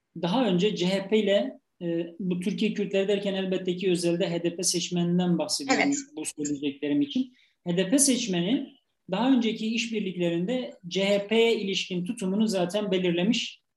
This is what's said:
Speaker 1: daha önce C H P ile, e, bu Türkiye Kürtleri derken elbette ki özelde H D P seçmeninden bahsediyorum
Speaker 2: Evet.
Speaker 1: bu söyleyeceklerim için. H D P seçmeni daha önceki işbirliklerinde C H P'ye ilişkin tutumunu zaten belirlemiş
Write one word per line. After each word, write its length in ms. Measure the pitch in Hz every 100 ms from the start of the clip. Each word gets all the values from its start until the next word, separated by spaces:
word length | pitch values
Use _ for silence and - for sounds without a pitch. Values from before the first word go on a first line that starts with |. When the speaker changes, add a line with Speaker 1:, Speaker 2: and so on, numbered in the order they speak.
| _ 165
Speaker 1:
daha 240 | 170 233 226
önce 280 | 180 208 175
C 100 | 180
H 220 | 196 190
P 100 | 220
ile, 420 | 196 202 262 - _ _
e, 320 | 170 170 170 -
bu 200 | 185 180
Türkiye 340 | 208 185 214
Kürtleri 340 | - 196 196 196
derken 260 | 196 196
elbette 420 | 190 190 190 185 180
ki 140 | 190
özelde 400 | 175 175 170 185
H 120 | 170
D 140 | 170 170
P 60 |
seçmeninden 760 | 180 180 175 175 175 175 180 165
bahsediyorum 460 | 147 - 139 - 143
Speaker 2:
Evet. 100 | 139 - 156
Speaker 1:
bu 60 |
söyleyeceklerim 760 | 156 - 147 143 143 139 147 143
için. 320 | 143 254 254 - _ _ 175
H 100 | 175
D 140 | 185
P 80 | 285
seçmeni 760 | 277 233 196 175 175 285 - - _ _ -
daha 220 | 190 254
önceki 340 | 254 220 180 220
işbirliklerinde 1080 | 226 - 220 190 175 170 170 185 254 240 - 170
C 160 | 180
H 240 | 196 202 202
P'ye 320 | 226 233 226
ilişkin 440 | 190 185 - 180
tutumunu 420 | 180 226 185 202 220
zaten 440 | 190 175 208 202
belirlemiş 720 | 185 180 170 196 247 - - _